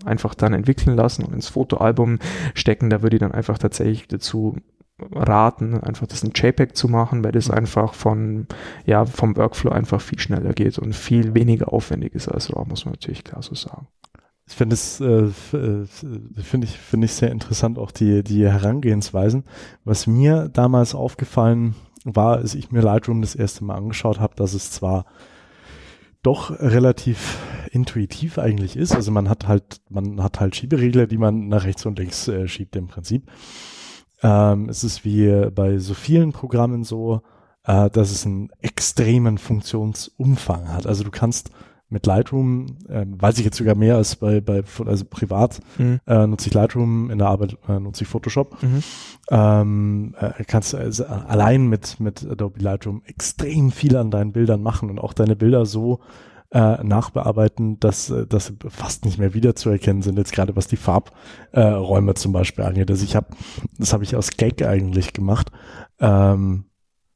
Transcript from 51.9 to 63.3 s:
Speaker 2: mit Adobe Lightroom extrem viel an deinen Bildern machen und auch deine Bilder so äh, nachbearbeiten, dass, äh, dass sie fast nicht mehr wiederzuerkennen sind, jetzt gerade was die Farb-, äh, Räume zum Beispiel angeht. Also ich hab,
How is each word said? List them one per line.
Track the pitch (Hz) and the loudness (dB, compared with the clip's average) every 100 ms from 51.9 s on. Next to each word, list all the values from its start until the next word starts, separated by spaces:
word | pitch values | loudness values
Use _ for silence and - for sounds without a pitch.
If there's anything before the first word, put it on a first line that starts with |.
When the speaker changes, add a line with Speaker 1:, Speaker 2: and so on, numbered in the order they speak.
| - | -6
Speaker 2:
mit | 107 101 - | -6 -6 -10
Adobe | 107 104 98 | -6 -6 -4
Lightroom | 98 98 107 101 | -4 -4 -6 -10
extrem | - - - - 151 156 135 | -12 -10 -10 -6 -2 2 2
viel | - 147 131 | 2 2 2
an | 110 | 2
deinen | 104 104 | 0 -2
Bildern | 107 117 107 | 0 2 2
machen | 107 113 107 | 0 -4 -6
und | 98 | -6
auch | - | -8
deine | - 110 104 | 0 2 4
Bilder | 110 127 | 4 4
so | 113 107 117 123 - - - - _ 123 | 2 -2 -2 -2 -6 -20 -20 -20 _ 4
äh, | 110 110 | 4 2
nachbearbeiten, | 107 104 - - 113 107 107 - 113 107 | 2 0 0 -4 -2 2 2 2 -4 0
dass, | - - - | 0 0 -4
äh, | - 110 | -6 -2
dass | 107 - | -2 -2
sie | 104 - | -10 -16
fast | - - - | -12 -10 -4
nicht | 110 92 | -4 -2
mehr | 98 | -2
wiederzuerkennen | 101 120 110 113 101 - 98 | 2 2 2 0 0 2 0
sind, | 95 98 | 0 0
jetzt | 101 | -2
gerade | - 95 98 | 0 -2 0
was | - | -2
die | 117 | -2
Farb-, | - 90 - - - - - | 2 0 0 -14 -20 -20 -4
äh, | - | 4
Räume | 107 104 95 98 98 | 4 4 2 2 2
zum | 95 101 | 0 0
Beispiel | 92 92 - | 0 0 -2
angeht. | 98 92 95 | -2 0 0
Also | 98 | 0
ich | 98 | 0
hab, | 107 - | 0 -2